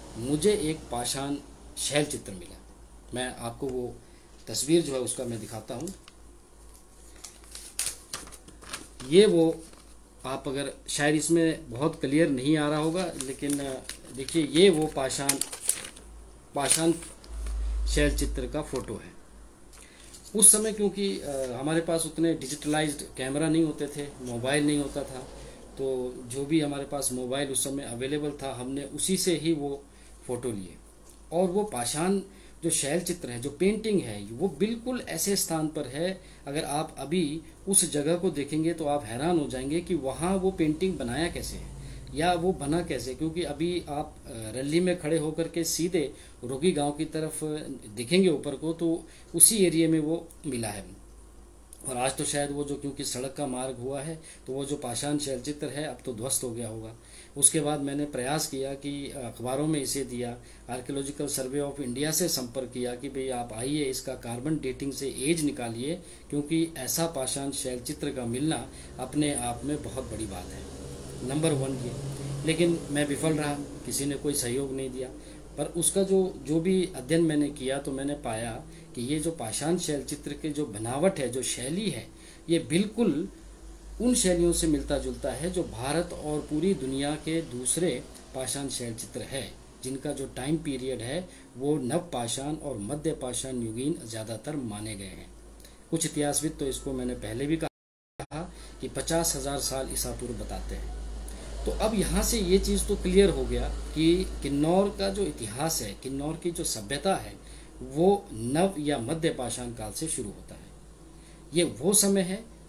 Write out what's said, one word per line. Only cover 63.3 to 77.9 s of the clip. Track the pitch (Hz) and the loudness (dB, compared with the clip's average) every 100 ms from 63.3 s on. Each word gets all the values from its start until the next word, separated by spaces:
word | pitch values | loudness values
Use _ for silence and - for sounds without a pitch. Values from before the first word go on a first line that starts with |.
| 123 117 | -4 -4
आइए, | 110 131 151 | -4 -2 0
इसका | 139 123 - | 0 -2 -6
carbon | 123 117 120 139 156 | -8 -6 -4 -2 0
dating | 131 123 139 | -2 -4 -4
से | 127 135 | -4 -4
एज | 113 135 165 | -2 0 2
निकालिए, | 147 123 117 113 135 180 - - - | 2 0 -4 -2 -2 -4 -6 -18 -4
क्योंकि | 147 147 160 165 147 | -4 0 2 0 -2
ऐसा | 131 - 165 | -4 0 0
पाषाण | 156 127 139 139 | 0 -2 -2 -4
शैल | - 127 123 | -2 -4 -4
चित्र | 120 147 147 | -6 -4 -4
का | 131 | -2
मिलना | 117 120 156 135 131 - - - | -2 0 0 0 -4 -12 -14 -10
अपने | 131 147 147 | -4 2 2
आप | 143 120 117 | 2 -2 -4
में | 131 147 | -2 -4
बहुत | - 131 | -4 -6
बड़ी | 113 107 107 | -6 -6 -6
बात | 92 92 | -6 -8
है, | - - - - - - - 127 | -10 -10 -10 -10 -10 -10 -8 -2
Number | 143 160 | 2 2
one | 139 135 131 | 2 0 -2
ये। | 120 - - - - - 151 | -4 -6 -6 -6 -6 -2 0
लेकिन | 160 170 165 147 | 4 4 4 0
मैं | 143 143 | 0 2
विफल | 139 160 | 2 2
रहा, | 151 147 | 2 0
किसी | 143 143 - - 123 | -2 -6 -8 -4 -2
ने | 143 | 0
कोई | 139 147 | 0 0
सहयोग | 143 123 127 139 | 0 0 0 -2
नहीं | 135 131 | -2 -4
दिया। | 123 127 - - - - - | -4 -6 -8 -16 -16 -12 -4
पर | |
उसका | 147 175 160 196 | -2 2 2 4
जो, | 190 190 185 - | 6 6 4 0
जो | 131 160 | 0 2
भी | 170 190 170 | 6 4 4
अध्ययन | 139 123 165 | -2 2 6
मैंने | 165 147 143 | 6 6 2
किया, | - 127 139 | 0 -2 -2
तो | 139 | -2